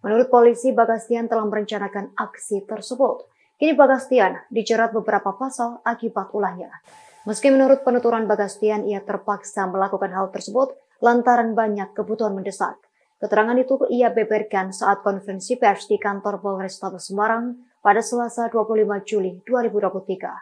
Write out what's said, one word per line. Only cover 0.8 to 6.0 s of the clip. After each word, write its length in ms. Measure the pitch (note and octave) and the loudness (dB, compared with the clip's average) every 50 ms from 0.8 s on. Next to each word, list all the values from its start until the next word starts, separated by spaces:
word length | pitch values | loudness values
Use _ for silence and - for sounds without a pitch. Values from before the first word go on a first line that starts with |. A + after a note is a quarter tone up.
| A3+ A3 A3+ A3 A3 - A#3+ A#3 A#3 | 2 2 2 -2 -2 -4 -4 -4 -2
telah 240 | A#3 A#3 A3+ G#3+ G#3 | -2 -2 -2 0 -2
merencanakan 640 | G3+ G#3+ G#3 G3+ G#3+ G3+ G3+ G3 G3 G3+ G3 F#3+ - | -2 -4 -4 -4 -6 -6 -6 -6 -6 -8 -10 -8 -8
aksi 560 | - A3+ G#3 - - - - G#3+ G3 G3 - | -8 -8 -8 -10 -18 -8 -6 -6 -6 -6 -8
tersebut. 560 | - - - - B3+ A#3 C#4 A3 - - - _ _ _ _ _ _ | -12 -12 -8 -10 0 2 2 2 2 -4 -8 _ _ _ _ _ _
Kini 160 | _ D4 D#4 D#4 | _ 2 2 6
Bagastian 640 | - C#4+ C4 C4+ B3+ C4 - C4 B3 G3+ F#3 F3+ - - _ - | 6 6 6 6 2 0 0 4 4 4 4 2 -4 -12 _ -4
dijerat 400 | A3+ G#3+ - A3+ A3 A3+ A3+ A3 | -4 -2 0 0 2 2 0 0
beberapa 400 | A3+ F#3+ A3 G3+ G3 - C4 C4 | -2 -2 0 -2 0 -2 -2 -6
pasal 480 | - C4 C4+ - - A#3+ A#3 A#3+ - | -4 -8 -8 -4 -6 -6 -6 -6 -6
akibat 480 | _ A3+ A#3 A#3 | _ -6 -6 -4